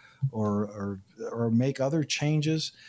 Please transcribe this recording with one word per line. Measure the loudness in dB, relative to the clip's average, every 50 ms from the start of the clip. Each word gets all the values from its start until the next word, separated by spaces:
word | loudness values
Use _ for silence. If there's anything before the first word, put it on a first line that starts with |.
| -20 -20 -8 -4 -4 -4
or, | -2 0 0 2 2 0 0
or, | -2 -4 -6 -6 -6 -6 -6 -10 -16 -14 -10 -8 -6 -4
or | -2 0 2
make | 4 4 4 2 2 0
other | 0 0 2 0 0
changes, | 0 -2 0 0 2 2 2 2 2 0 0 -2 -4 -8 -14 -20